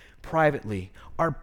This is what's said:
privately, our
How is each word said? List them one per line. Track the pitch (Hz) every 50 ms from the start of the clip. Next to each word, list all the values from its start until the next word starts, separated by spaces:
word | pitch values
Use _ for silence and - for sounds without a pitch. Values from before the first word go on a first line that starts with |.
| - - - - -
privately, | - - 160 160 151 139 135 - 107 107 95 92 95 - - - - - -
our | 160 165 139 -